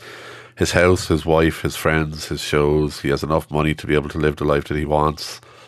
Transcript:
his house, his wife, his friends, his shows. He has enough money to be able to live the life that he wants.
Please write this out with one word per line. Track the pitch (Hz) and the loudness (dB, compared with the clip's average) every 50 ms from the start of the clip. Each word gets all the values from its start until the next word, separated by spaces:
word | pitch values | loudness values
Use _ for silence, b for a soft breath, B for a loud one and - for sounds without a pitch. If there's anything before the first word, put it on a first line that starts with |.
| B B B B B B B B B B B | B B B B B B B B B B B
his | - 95 - - | -4 -2 0 4
house, | 92 87 90 92 90 - - | 4 6 6 4 2 2 0
his | 90 78 76 | 0 0 2
wife, | 85 80 80 82 80 76 - | 2 4 4 4 4 2 0
his | - 78 73 | -6 -6 -6
friends, | - - 82 78 78 78 76 78 76 - - | -2 0 2 2 2 0 -2 -4 -10 -8 -8
his | 76 73 | -8 -8
shows. | - - - 73 73 73 76 76 76 73 71 - | -6 -2 0 2 2 4 2 2 0 -2 -4 -4
He | - 67 | -2 -2
has | 69 69 - | -2 -2 -2
enough | 73 78 80 76 - | 0 -2 -2 -2 -2
money | 71 76 76 78 76 | -2 0 0 0 0
to | - - | -2 -2
be | - 73 | 0 0
able | 73 71 73 | 0 0 -2
to | 73 85 | -4 0
live | 76 76 73 | 0 0 0
the | - 76 | 0 0
life | 73 73 71 69 | 0 0 0 0
that | - 76 76 | -2 -4 -4
he | 73 | -2
wants. | 71 76 76 76 76 78 - - - - - B B B B B | 0 2 2 2 2 0 -2 -8 -12 -12 -16 B B B B B